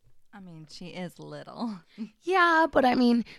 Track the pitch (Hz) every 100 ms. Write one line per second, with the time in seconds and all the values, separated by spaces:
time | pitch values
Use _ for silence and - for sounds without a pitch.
0 | - - - 202 185 160 156 - 147 180
1 | 175 151 151 147 143 - 226 190 _ -
2 | 214 _ 349 370 339 320 320 - 254 254
3 | 240 240 -